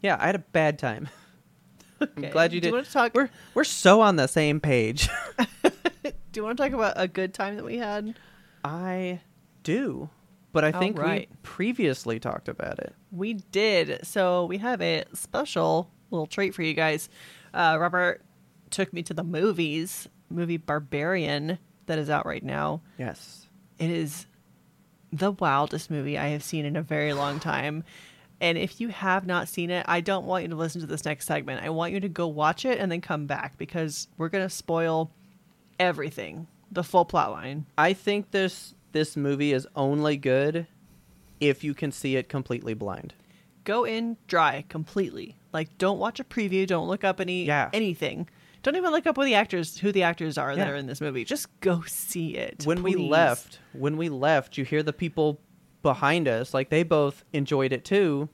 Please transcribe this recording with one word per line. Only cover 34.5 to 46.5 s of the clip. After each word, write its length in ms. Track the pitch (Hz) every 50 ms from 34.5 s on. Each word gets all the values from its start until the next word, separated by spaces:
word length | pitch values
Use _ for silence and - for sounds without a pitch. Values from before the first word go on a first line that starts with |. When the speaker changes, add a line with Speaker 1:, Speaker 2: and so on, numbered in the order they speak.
Speaker 2:
spoil 600 | - - - - 165 165 165 165 160 160 160 156 _ _ - - _ _ _ _ _ _ _ _ _ _
everything, 680 | 185 180 170 147 143 156 - - 98 78 - - 165 - _ _ _ _
the 140 | - 180 175
full 200 | - - 185 175
plot 260 | - - 170 147 -
line. 360 | - 78 - 123 139 151 147 - _
Speaker 1:
I 160 | - 151 175 190
think 380 | 190 - - 202 208 202 _
this, 440 | - 196 190 185 - - - - - _ _ _ -
this 240 | 151 156 151 -
movie 360 | 151 143 139 143 139 147 147 143
is 140 | 131 135 - _
only 420 | - 139 135 143 147 151 151 151
good 500 | 143 143 135 127 135 139 151 156 170 170 - _ _ _ - - - _ _ - _ _ _ - -
if 220 | 147 147 135 - -
you 100 | 151 143
can 180 | - - 147 135
see 240 | - - 139 131
it 120 | 131 127 -
completely 460 | - 139 131 - 123 120 - 113 110
blind. 400 | 107 104 101 92 - - - - _ _ _ _ - _ _ _ _ _
Speaker 2:
Go 200 | - 202 233 247
in 320 | 226 220 226 233 233 233 - _
dry 380 | - - 170 160 147 131 139 147 -
completely. 680 | - 160 160 - - 202 190 - - - - - - _ _ _ -
Like, 240 | 160 160 160 - _
don't 200 | 185 185 202 190
watch 220 | 190 220 226 -
a 40 | 262
preview. 420 | _ - 247 214 196